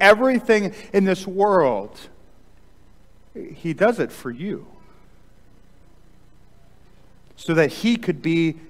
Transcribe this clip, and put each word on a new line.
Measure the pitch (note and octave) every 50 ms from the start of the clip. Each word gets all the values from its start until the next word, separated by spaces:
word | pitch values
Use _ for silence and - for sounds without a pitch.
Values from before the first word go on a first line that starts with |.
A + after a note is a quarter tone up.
| G3
everything | G3 A3 G#3+ B3+ C4 B3+ A#3+ B3 - A3+ G#3+ G3+ F3+ - - - - -
in | G3+ G3
this | F#3+ F#3 F3+ F#3+
world? | G3 F3+ F#3+ G3 G#3 G3 F#3 D#3 C3 A#2 G2 G2+ G#2+ - - - - - - - - - - - - - - - - - - - - - - - - - - - - -
He | A#3 - - - - - E3+ D#3
does | - F#3+ A3+ A#3+ E3
it | C#3 A2 -
for | - - C3
you, | A#2+ A#2+ E3+ G#3 E3 - - - - - - - - - - - - - - - - - - - - - - - - - - - - - - - - - - - - - - - - - - - - - - - - - - - - - - - -
so | - - - E3
that | D#3+ D#3+ C3+ -
he | - - A3+ A#3+
could | A#3 A#3 - E3 C#3
be | B2+ D#3 E3 E3 E3 D#3+ D3+ D#3+ - -